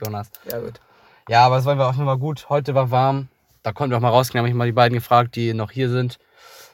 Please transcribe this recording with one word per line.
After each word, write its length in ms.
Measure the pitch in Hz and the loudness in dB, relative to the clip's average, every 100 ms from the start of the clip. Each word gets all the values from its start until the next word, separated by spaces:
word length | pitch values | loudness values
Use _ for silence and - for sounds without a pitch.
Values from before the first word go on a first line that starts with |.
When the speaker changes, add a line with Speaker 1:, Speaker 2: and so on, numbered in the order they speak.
Speaker 1:
Jonas. 260 | 131 104 104 - - | -10 -10 -12 -16 -12
Speaker 2:
Ja, 100 | 117 | -10
gut. 220 | 117 117 _ _ _ _ - | -10 -14 _ _ _ _ -2
Speaker 1:
Ja, 160 | 117 127 | 4 4
aber 120 | 131 | 4
es 60 | 131 | 0
war 60 | |
einfach 140 | 143 127 | 0 0
auf 60 | 127 | 0
jeden 120 | 143 | -2
Fall 100 | 131 | -2
gut. 320 | 147 147 - | -4 -8 -4
Heute 240 | 143 139 135 | -4 0 0
war 140 | 127 | 2
warm. 380 | 127 135 135 135 _ _ _ | 2 2 0 -6 _ _ _
Da 80 | 110 | -10
konnten 200 | 104 143 | -4 -2
wir 60 | 123 | 0
auch 40 | |
mal 80 | 120 | 2
rausgehen. 340 | 120 131 123 | 2 2 0
Hab 60 | 120 | -2
ich 40 | 123 | 0
mal 100 | 120 | 0
die 60 | |
beiden 200 | 113 120 120 | 2 2 2
gefragt, 380 | - 120 120 - | 2 2 2 -2
die 160 | 117 | -4
noch 180 | 110 107 | -4 -6
hier 180 | 131 127 | -4 -2
sind. 280 | 123 123 - _ _ - - - | -2 -4 -8 _ _ -20 -20 -20